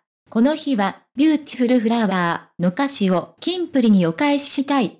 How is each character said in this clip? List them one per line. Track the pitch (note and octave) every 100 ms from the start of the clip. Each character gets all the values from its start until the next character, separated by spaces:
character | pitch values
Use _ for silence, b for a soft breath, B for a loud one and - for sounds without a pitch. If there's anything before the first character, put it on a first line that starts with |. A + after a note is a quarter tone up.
| _ _ _
こ | A3+
の | C4 D4+
日 | D4+ A3+
は、 | G3 - _ -
ビ | D#4 D4
ュ |
ー |
テ | C#4+
ィ | -
フ | A#3+
ル | B3+
フ | A3
ラ | A#3 G#3
ワ | F#3 F3 E3 - -
ー |
の | F3
歌 | F3+ C#4
詞 | - F#3+
を | F3 - -
キ | E4 F#4
ン | E4+
プ | C#4
リ | A#3
に | G3 E3
お |
返 | E3 D4 C#4+
し | -
し | - C#4
た | C#4
い、 | G#3